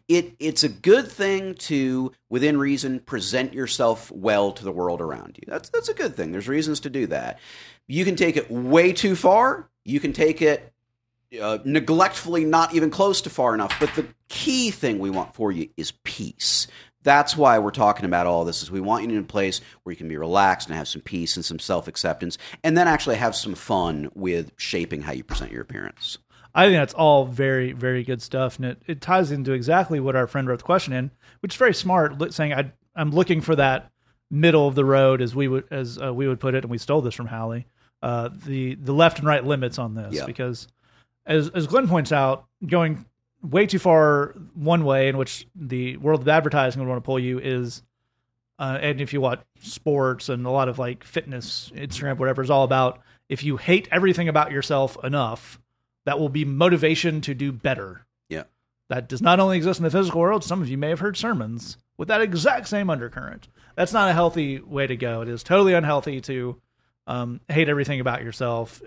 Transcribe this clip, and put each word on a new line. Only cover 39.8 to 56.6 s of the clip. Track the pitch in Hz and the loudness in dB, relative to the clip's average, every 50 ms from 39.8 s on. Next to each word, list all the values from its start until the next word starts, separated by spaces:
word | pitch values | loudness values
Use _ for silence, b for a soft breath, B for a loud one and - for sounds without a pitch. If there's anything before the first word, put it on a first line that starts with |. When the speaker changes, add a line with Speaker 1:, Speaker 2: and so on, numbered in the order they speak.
| 120 113 107 | -8 -6 -8
Speaker 2:
this, | 110 104 104 78 | -8 -8 -6 -6
Speaker 1:
Yeah. | 73 67 | -6 -6
Speaker 2:
because | - 120 - 127 127 120 - - - _ _ _ _ _ _ _ _ _ _ _ | -6 -6 -6 -6 -6 -6 -8 -12 -18 _ _ _ _ _ _ _ _ _ _ _
as, | - 151 156 147 170 | 0 0 0 0 0
as | - 180 151 | -2 -4 -2
Glenn | 139 185 262 262 | 2 2 2 4
points | 165 180 165 143 - | 4 2 2 2 2
out, | 151 139 135 131 135 - - _ _ _ 190 | 2 2 2 2 0 -2 -6 _ _ _ -4
going | 139 175 175 165 156 151 127 - - _ _ _ _ _ _ | 0 2 2 2 2 0 -4 -10 -16 _ _ _ _ _ _
way | - 143 139 190 214 | -6 0 2 2 2
too | - 196 180 | 2 0 2
far | - 185 165 160 151 151 147 143 143 151 - - 165 - - | 4 6 6 8 8 6 4 4 0 -2 -6 -14 -20 -18 -12
one | 165 143 160 170 170 156 | -4 0 2 2 4 4
way | 139 135 135 135 135 | 4 4 4 4 2
in | 135 135 | 2 0
which | 131 - - - - - - | -2 -4 -6 -12 -16 -18 -16
the | 185 147 120 131 127 123 127 131 - | -14 -10 -6 -4 -4 -4 -6 -6 -2
world | - 151 156 139 | 0 2 2 2
of | 127 147 | 4 4
advertising | 151 160 147 151 151 143 135 127 120 135 | 4 4 4 2 2 2 2 0 0 -2
would | 131 127 | -4 -4
wanna | 127 123 | -4 -4
pull | 113 - 131 131 | -4 -2 -2 -2
you | 123 127 127 127 | -2 -2 -4 -4
is, | 131 135 127 123 123 120 - - - _ _ _ _ _ _ _ _ _ _ _ _ _ _ - | -4 -4 -2 -2 -4 -6 -10 -12 -18 _ _ _ _ _ _ _ _ _ _ _ _ _ _ -8
uh, | 139 131 131 143 | -6 -6 -4 -2
and | 151 147 139 131 | -2 -2 -2 -2
if | 143 123 | -4 -4
you | 139 143 | -2 0
watch | 131 123 123 - - _ _ _ | 0 0 -2 -4 -8 _ _ _
sports | - - - - - 156 143 139 131 131 127 117 - - | -16 -16 -14 -4 -2 0 2 2 2 0 0 -2 -6 -6
and | 127 123 123 | -6 -4 -2
a | 127 | 0
lot | 131 139 131 127 | 0 0 0 0
of, | 120 131 | -2 -4
like, | 123 123 123 - - | -6 -6 -8 -10 -14
fitness, | - - 165 - 143 131 120 113 - - - - - - | -8 -6 -6 -6 -6 -8 -12 -10 -10 -10 -12 -12 -12 -14
Instagram, | 139 143 135 - - 143 139 131 | -12 -10 -10 -8 -6 -6 -4 -4
whatever, | 127 131 135 127 135 | -2 0 0 0 0
is | 131 131 | 0 2
all | 147 139 135 | 4 4 4
about, | 127 135 131 131 123 - b b b b b b - | 4 4 2 2 0 -2 b b b b b b -10
if | 139 - 143 | -8 -6 -4
you | 147 135 - | -4 -4 -2
hate | - 170 180 208 - - | 2 2 2 2 2 0
everything | 165 180 190 190 175 165 175 165 | 0 2 4 4 2 2 0 2
about | 147 151 151 147 | 2 2 2 0
yourself | 143 139 135 - 147 135 135 131 - - - | -2 -4 -2 0 0 0 0 0 -2 -6 -6
enough, | 131 143 143 123 110 113 - - - - - _ _ _ _ _ _ _ _ _ | -2 -2 0 -2 -2 -4 -8 -12 -18 -20 -20 _ _ _ _ _ _ _ _ _
that | 135 143 143 | -4 -2 -2
will | 156 143 | -2 -2
be | 131 151 151 | -2 -2 -2
motivation | 143 135 139 | -2 2 2